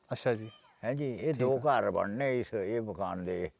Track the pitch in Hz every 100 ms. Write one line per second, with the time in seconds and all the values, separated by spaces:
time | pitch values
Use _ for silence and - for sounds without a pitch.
0 | - 127 131 113 110 - - _ 113 143
1 | 143 113 123 139 127 131 147 127 101 90
2 | 95 107 139 127 110 110 95 117 110 92
3 | 92 90 90 90 87 -